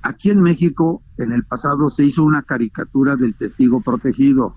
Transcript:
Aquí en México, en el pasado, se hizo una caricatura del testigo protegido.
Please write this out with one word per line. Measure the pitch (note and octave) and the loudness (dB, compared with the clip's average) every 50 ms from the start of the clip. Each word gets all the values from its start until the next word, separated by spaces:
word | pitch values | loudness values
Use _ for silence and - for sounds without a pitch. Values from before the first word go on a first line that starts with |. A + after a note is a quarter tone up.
| - | -8
Aquí | D3+ - _ - G3+ | -10 -10 _ -2 2
en | G3+ G3+ | 2 4
México, | F#3 E3+ E3+ - E3 F3 - - E3 E3 E3+ - _ - - - | 4 2 2 2 0 -2 0 0 -2 -2 -2 -4 _ -18 -10 -8
en | B2 A2+ A#2 | -6 -2 -2
el | A#2+ A2+ | -4 -4
pasado, | - B2 B2 - D3 C#3+ C#3 D3+ D3 | -4 -8 -6 -4 -4 -2 0 -2 -2
se | - - C#3+ | 0 2 0
hizo | C#3+ C3 D#3+ D#3 | 0 2 2 2
una | D3+ D3+ D3 - | 2 2 0 -2
caricatura | - C#3 A#2+ A#2 G#2+ - - - - - C3+ C3+ C#3 C#3 | -4 -4 -4 -4 -4 -6 -10 -12 -6 -2 0 0 0 0
del | B2+ B2+ A#2 G#2 | 0 -2 -2 -2
testigo | - A#2 G2+ - - C3 B2 A#2+ B2+ | -4 -8 -10 -2 0 2 2 2 0
protegido. | A2 - A#2+ A#2 - C#3 A#2 B2 C3+ C#3 C3+ C3 B2 G2 - | -2 -2 -4 -2 -2 -4 0 2 2 2 4 2 0 -2 -6